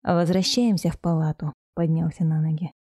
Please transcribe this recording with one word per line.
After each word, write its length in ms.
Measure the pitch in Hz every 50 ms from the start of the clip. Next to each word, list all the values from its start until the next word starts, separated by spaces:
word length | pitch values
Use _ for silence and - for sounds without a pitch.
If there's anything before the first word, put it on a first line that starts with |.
| -
«Возвращаемся 840 | - 175 170 175 165 180 190 185 - - 247 240 233 202 170 - 170
в 100 | 165 -
палату», 520 | - 170 165 160 156 156 156 - 156 151 - _ _ _ _
поднялся 500 | - 170 160 160 160 165 160 - - 175
на 160 | 160 156 156
ноги. 300 | 156 160 156 156 175 - _ _